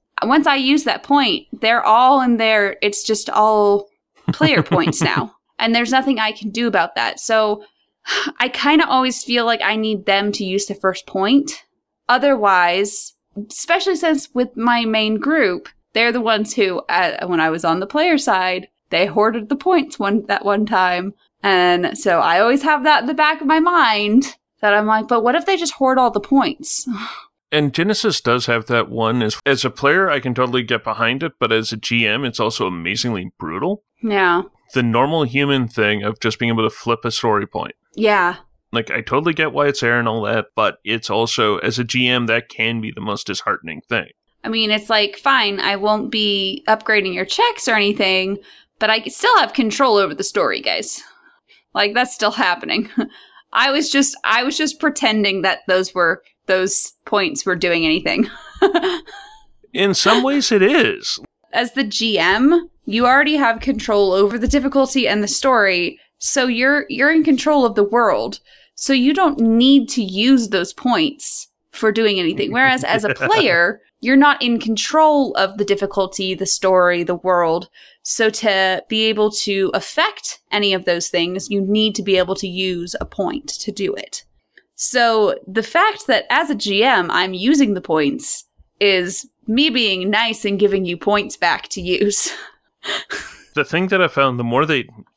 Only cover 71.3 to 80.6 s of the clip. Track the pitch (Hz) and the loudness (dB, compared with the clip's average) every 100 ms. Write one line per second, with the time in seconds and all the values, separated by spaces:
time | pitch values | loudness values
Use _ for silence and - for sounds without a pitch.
71.3 | - - _ _ - 220 214 220 196 165 | -6 -10 _ _ -2 0 2 2 2 -2
72.3 | - - 233 262 254 - 220 208 - 320 | -2 -4 0 0 0 0 -2 -2 -2 0
73.3 | 440 254 170 180 208 _ _ 233 269 294 | 2 2 2 2 -2 _ _ 2 6 6
74.3 | 269 240 233 220 214 - 311 311 294 254 | 4 0 -2 -2 -4 0 4 4 4 2
75.3 | - 196 202 202 202 196 196 185 - 190 | 0 -2 -2 -2 -2 -2 -2 -4 -4 -6
76.3 | 185 190 - 190 185 180 175 170 175 185 | -4 -4 0 2 4 4 2 -2 -2 0
77.3 | 175 170 170 180 - - _ - - 220 | 2 2 0 -4 -18 -20 _ -6 0 0
78.3 | 214 220 190 190 185 - 220 220 208 208 | 0 0 2 0 -2 -4 -2 0 2 0
79.3 | 208 208 196 190 185 - - 403 - - | 0 -4 -2 0 -2 -4 -2 -2 -4 -12
80.3 | - _ 208 | -14 _ -2